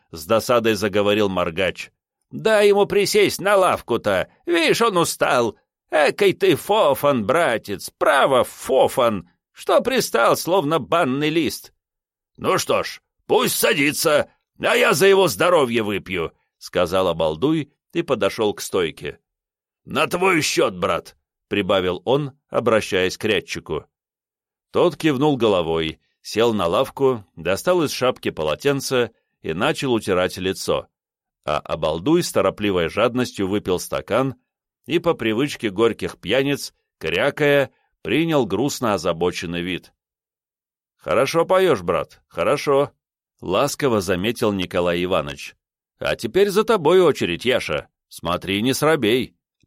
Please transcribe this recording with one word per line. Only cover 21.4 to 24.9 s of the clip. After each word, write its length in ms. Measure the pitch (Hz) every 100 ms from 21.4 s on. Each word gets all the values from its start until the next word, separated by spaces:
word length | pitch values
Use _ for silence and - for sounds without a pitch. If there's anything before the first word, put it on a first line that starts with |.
| _
прибавил 480 | 101 95 98 90 90 -
он, 260 | 143 139 - _
обращаясь 680 | - 117 110 - 92 92 -
к 60 | 107
рядчику. 580 | 92 - 87 - 76 - _ _ _ _ _ _ _ _
Тот 260 | 113 170